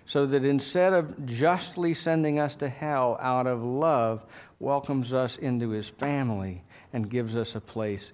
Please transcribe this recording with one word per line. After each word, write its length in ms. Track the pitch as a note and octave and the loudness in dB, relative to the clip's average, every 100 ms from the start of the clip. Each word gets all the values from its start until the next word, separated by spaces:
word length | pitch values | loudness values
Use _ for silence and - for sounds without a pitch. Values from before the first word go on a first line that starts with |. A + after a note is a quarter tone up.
| - | -2
so 220 | C#3+ C#3 | 0 2
that 180 | C#3 C3+ | 4 4
instead 480 | C#3 - F3+ F#3 | 2 2 4 4
of 320 | F3+ D3+ - C3 | 4 2 -6 -6
justly 720 | A#2 D#3 F3+ - F3+ E3+ D#3+ | 2 2 2 -2 -2 -2 0
sending 420 | E3 D#3+ D3+ D3 | 2 2 2 2
us 160 | D3 - | 0 -2
to 140 | C#3 | -6
hell, 480 | B2+ D3+ C#3 B2 A2+ | -4 -2 2 2 0
out 280 | B2+ B2+ B2+ | 0 2 2
of 160 | A#2+ | 0
love, 600 | A#2+ C3+ D#3+ C3+ A2+ A2 - - - - | -2 0 2 4 2 0 -8 -20 -20 -6
welcomes 520 | C#3 C#3 C#3+ C#3 A#2+ | -2 -2 0 -2 0
us 260 | C3 B2 - | 0 0 -2
into 320 | C#3+ A#2+ A#2 | -2 -2 -2
his 200 | G#2+ G#2 | -4 -6
family 720 | - C#3 C#3+ B2+ G2+ F#2+ F2+ - - - | -6 -2 0 0 -2 -4 -8 -14 -20 -10
and 160 | B2 G#2 | -6 -4
gives 260 | B2 A2+ A#2 | -2 -2 -4
us 200 | A2 G#2+ | -4 -8
a 60 | |
place 520 | - A2+ G#2+ G2 - | -8 -6 -4 -4 -10